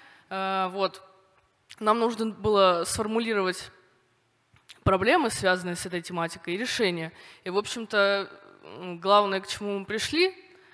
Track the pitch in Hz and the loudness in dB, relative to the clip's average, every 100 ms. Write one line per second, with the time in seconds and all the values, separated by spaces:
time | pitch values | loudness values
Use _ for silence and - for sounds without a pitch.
0 | - - _ 190 190 190 185 190 190 - | -20 -20 _ -6 -2 0 0 0 -2 -2
1 | - _ _ _ _ _ _ - 214 226 | -16 _ _ _ _ _ _ -2 2 4
2 | 233 220 220 196 208 208 190 175 170 - | 2 0 -4 -2 2 6 6 4 0 -4
3 | 214 220 226 208 185 175 - - _ _ | -2 -2 0 0 0 -4 -10 -20 _ _
4 | _ _ _ _ _ _ _ - - 190 | _ _ _ _ _ _ _ -4 0 2
5 | 208 349 240 - 190 180 180 175 190 175 | 4 4 2 0 0 0 -2 -6 -6 -8
6 | 170 175 165 - - 180 254 - 202 170 | -6 -6 -6 -6 -8 -6 -4 0 0 -2
7 | 160 - - - 185 190 214 240 220 214 | -8 -12 -20 -16 -6 -4 -4 -8 -2 2
8 | 202 202 185 - 50 50 78 110 180 170 | 2 2 -4 -12 -20 -20 -20 -14 -12 -6
9 | 185 208 202 190 190 - 208 202 190 214 | 4 4 4 -2 -6 -8 -6 -6 -6 -6
10 | - 311 370 359 - - _ | -2 0 0 -2 -16 -20 _